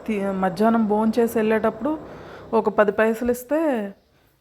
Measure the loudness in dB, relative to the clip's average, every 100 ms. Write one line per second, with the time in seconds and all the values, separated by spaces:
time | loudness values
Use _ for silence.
0 | -4 -4 -2 0 -2 2 2 4 2 2
1 | 2 2 0 2 2 2 0 -2 -4 -4
2 | -8 -18 -18 -20 -2 0 2 2 2 2
3 | 2 0 -2 -4 -2 -2 0 -2 -4 -12
4 | _ _ _ _